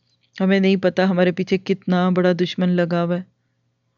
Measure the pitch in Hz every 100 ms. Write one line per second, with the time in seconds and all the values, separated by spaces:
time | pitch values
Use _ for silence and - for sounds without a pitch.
0 | _ _ _ - 190 196 190 190 214 214
1 | 185 180 180 175 185 190 - 185 - 180
2 | 185 180 180 175 180 - 180 180 175 175
3 | 170 175 185 _ _ _ _ _ _